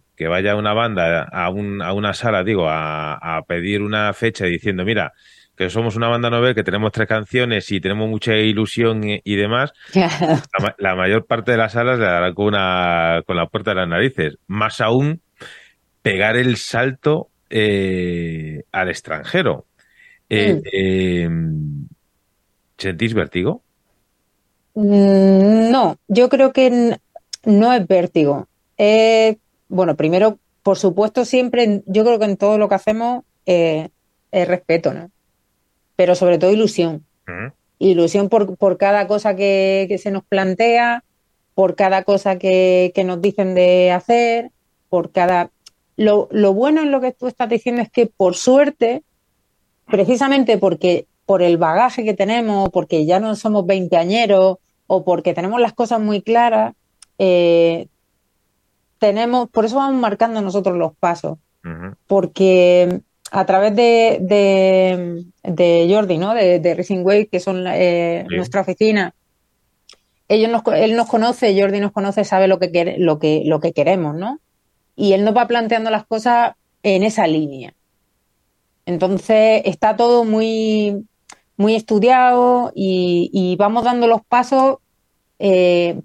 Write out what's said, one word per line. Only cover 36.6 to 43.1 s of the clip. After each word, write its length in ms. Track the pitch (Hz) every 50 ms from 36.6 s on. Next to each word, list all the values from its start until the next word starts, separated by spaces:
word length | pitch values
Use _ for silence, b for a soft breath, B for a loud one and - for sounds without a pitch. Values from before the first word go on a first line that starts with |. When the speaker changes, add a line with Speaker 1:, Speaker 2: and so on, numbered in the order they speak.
| 226 208 - - 170 165 160 151 - _ _ _ _ -
Speaker 1:
Ujú. 260 | 87 90 110 135 - _ _ _ _ _
Speaker 2:
Ilusión 500 | - 196 180 170 170 170 - 202 202 196
por, 280 | 226 220 202 190 185 -
por 200 | 208 196 180 185
cada 300 | 202 196 202 208 196 180
cosa 280 | 208 208 208 214 190
que, 500 | 185 202 196 196 196 190 190 190 190 196 185
que 80 | 202 180
se 120 | - 208
nos 120 | 196 190 -
plantea, 800 | _ - 190 190 190 185 - 226 233 233 240 240 240 240 247 - _ _ _ _ _ _ _ _ _ _
por 220 | - 190 185 175
cada 280 | - 202 190 190 190 196
cosa 340 | - 202 196 - 202 190 180
que, 520 | 190 190 185 185 185 185 180 180 180 180 180
que 80 | - 190
nos 180 | 185